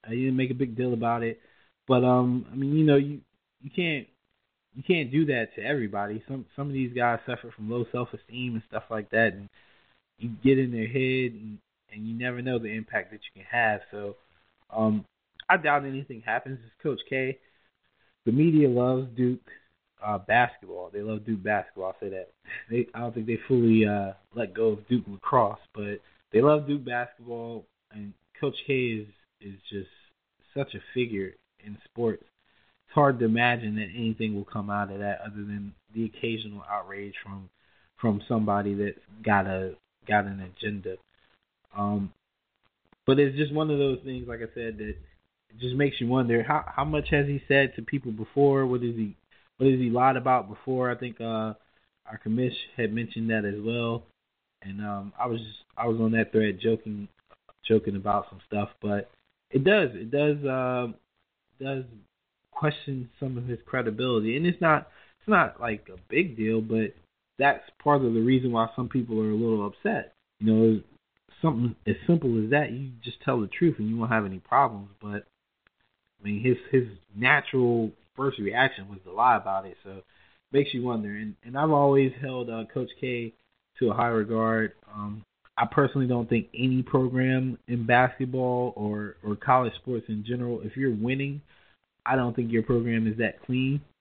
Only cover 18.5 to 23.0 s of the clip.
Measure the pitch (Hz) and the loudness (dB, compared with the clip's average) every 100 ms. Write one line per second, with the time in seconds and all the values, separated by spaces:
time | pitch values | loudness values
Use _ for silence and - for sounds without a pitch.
18.5 | 156 143 123 123 131 131 117 123 123 - | 6 6 4 2 0 -2 0 0 0 -8
19.5 | - _ _ _ _ 107 104 98 113 120 | -20 _ _ _ _ -6 -6 2 2 2
20.5 | - 92 90 87 101 104 107 107 107 98 | -2 -14 -12 -10 -8 -6 -6 -4 -6 -2
21.5 | 104 92 - 92 - 101 95 92 _ - | -2 -2 -8 -10 -8 -10 -10 -12 _ -16
22.5 | - - 117 120 117 | -16 -6 -4 -4 -6